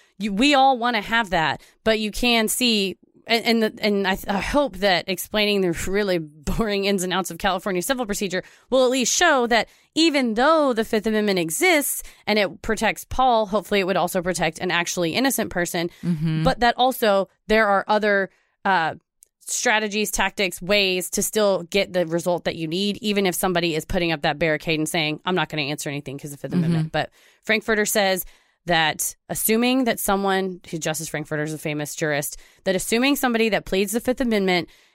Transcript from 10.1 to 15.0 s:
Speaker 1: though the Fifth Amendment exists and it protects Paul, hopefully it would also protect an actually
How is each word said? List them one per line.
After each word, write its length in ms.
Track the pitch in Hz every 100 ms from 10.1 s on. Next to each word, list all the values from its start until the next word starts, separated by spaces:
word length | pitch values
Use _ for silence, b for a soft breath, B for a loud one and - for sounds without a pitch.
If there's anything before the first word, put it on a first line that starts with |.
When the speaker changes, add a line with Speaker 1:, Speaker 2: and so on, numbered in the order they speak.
| 285 247
Speaker 1:
though 400 | 214 285 320 277
the 100 | 220
Fifth 240 | 220 220 220
Amendment 320 | 220 208 185
exists 640 | 165 160 370 311 - - B B -
and 100 | 214
it 240 | 190 165
protects 440 | - 208 220 - -
Paul, 400 | - 262 226 208
hopefully 340 | 208 175 208
it 80 | 185
would 80 | 180
also 260 | 175 190
protect 380 | 175 170 160 -
an 100 | 180
actually 460 | 170 170 -